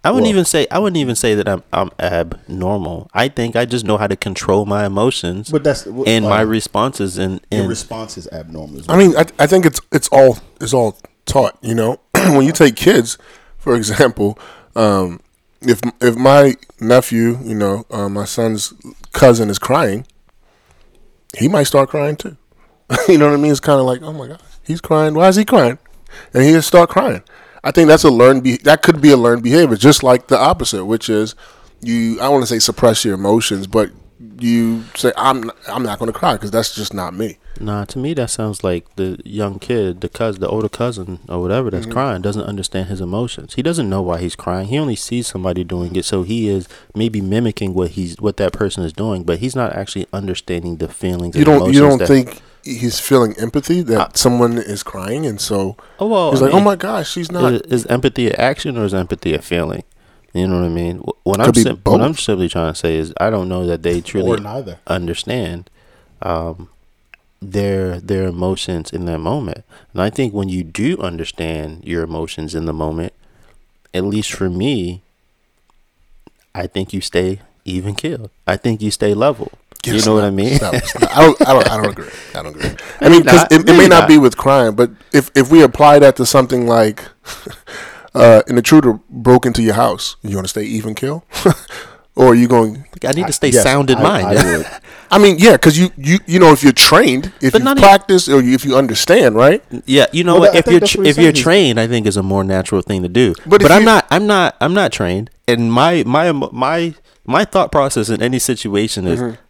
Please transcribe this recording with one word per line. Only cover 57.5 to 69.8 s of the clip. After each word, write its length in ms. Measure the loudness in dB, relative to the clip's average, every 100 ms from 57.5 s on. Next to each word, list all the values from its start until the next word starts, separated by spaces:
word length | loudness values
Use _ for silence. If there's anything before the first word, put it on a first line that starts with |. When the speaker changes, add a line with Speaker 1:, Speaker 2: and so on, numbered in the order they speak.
Speaker 1:
is, 60 | -2 -2 -6
is 40 | -2
empathy 420 | -2 -2 -2 -4
an 80 | -2
action 400 | -2 -2 -8 -4
or 60 |
is 100 | -4
empathy 400 | -4 -6 -6 -4
a 80 | -6
feeling? 400 | -4 -6 -4 -8 -14 _ _ _ _
You 140 | -6 -4
know 140 | -2
what 60 | -4
I 20 |
mean? 300 | -4 -6 -8
Wh-, 280 | -10 -8 -4
what 120 | 0
Speaker 3:
Could 60 | 2
Speaker 1:
I'm 60 |
Speaker 3:
be 100 | 2
Speaker 1:
sim-, 180 | 0 -2
what 180 | 0 0
I'm 100 | 0
Speaker 3:
both. 80 | -4
Speaker 1:
simply 280 | -4 -2 -2
trying 240 | -4 -6
to 60 | -4
say 180 | -4 -4
is 140 | -6 -4
I 100 | -4
don't 180 | -2 -6
know 180 | -6 -4
that 160 | -4
they 160 | -4 -4
Speaker 2:
Or 40 |
Speaker 1:
truly 380 | -6 -4 -4 -4
Speaker 2:
neither. 380 | -6 -12 -14 -18 -8
Speaker 1:
understand, 840 | -8 -6 -10 -8 -8 -8 -10 -16 _ _ _ _ _
um, 460 | -8 -6 -8 -12 -20 _ _ _ _ _ _ _
their, 600 | -10 -6 -4 -4 -6 -8
their 260 | -6 -6 -4
emotions 640 | -4 -6 -6 -6 -10 -10
in 140 | -10 -8
that 120 | -6
moment. 440 | -6 -6 -8 -12 _ _